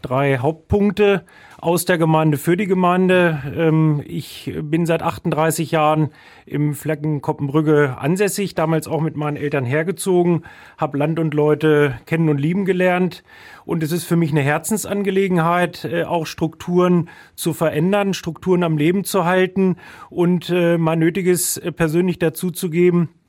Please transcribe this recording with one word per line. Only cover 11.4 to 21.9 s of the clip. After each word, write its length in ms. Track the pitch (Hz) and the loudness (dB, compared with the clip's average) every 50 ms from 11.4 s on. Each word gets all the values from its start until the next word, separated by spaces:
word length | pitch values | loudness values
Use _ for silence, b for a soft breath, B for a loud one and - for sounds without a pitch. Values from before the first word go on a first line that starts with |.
| 147 151 151 147 156 156 151 147 147 143 123 - - | 2 2 2 2 2 2 4 4 2 2 0 -6 -6
kennen 240 | - 165 160 165 156 | -4 -2 0 2 0
und 80 | 147 | 0
lieben 260 | 139 139 160 180 202 196 | 0 0 -2 -2 -2 -2
gelernt. 600 | 180 185 180 180 180 180 180 185 170 - - B B B B B B B B B | -2 0 2 2 2 2 2 0 -2 -4 -10 B B B B B B B B B
Und 160 | - 175 165 | -6 -4 -4
es 100 | 160 143 | -2 -2
ist 140 | 170 170 - | -4 -4 -2
für 100 | - 175 | 0 0
mich 160 | 170 170 147 | 0 2 2
eine 100 | 147 151 | 0 0
Herzensangelegenheit, 1400 | 135 143 147 160 - - 220 208 - - 202 202 202 202 190 190 196 190 180 170 160 170 175 180 175 170 175 - - | 0 0 -2 -2 -2 -4 -4 -4 -4 -6 -6 -4 -2 -2 0 0 0 2 0 0 2 2 2 2 0 -2 -4 -10 -10
äh, 200 | 143 120 170 160 | -6 -4 -4 -4
auch 240 | - 175 170 156 | -2 -4 -4 -4
Strukturen 840 | - - - 170 160 156 _ - - 175 180 180 180 180 175 160 B B B B B B | -6 -6 -4 -6 -6 -6 _ -8 0 2 2 4 4 4 2 2 B B B B B B
zu 180 | - - 175 156 | -6 -6 -6 -2
verändern, 600 | - 170 156 - 151 160 185 202 208 202 196 180 | 0 -2 0 0 0 0 2 2 0 0 -2 -4
Strukturen 500 | - - 175 156 - - 185 180 175 175 | -4 -6 -10 -10 -6 0 0 2 2 2
am 140 | 165 160 | 0 0
Leben 260 | 151 147 165 180 202 190 | 2 2 2 2 0 -2
zu 220 | - - 196 170 | -2 -2 0 2
halten 520 | 170 185 185 185 185 185 196 190 185 175 B B B B B B B | 2 2 2 2 0 0 0 2 2 0 B B B B B B B
und, 400 | - 175 175 175 180 175 - - | -2 0 2 2 2 0 0 -2
äh, 260 | 175 180 175 170 170 | 0 2 2 2 2
mein 220 | 170 165 160 160 165 | 2 2 0 2 2
Nötiges, 580 | 160 170 165 202 180 185 180 165 - - - | 2 2 0 0 0 0 0 0 0 -4 -6
äh, 140 | - - 175 | -6 -6 -10
persönlich 480 | 143 - 170 156 | -4 -2 -2 0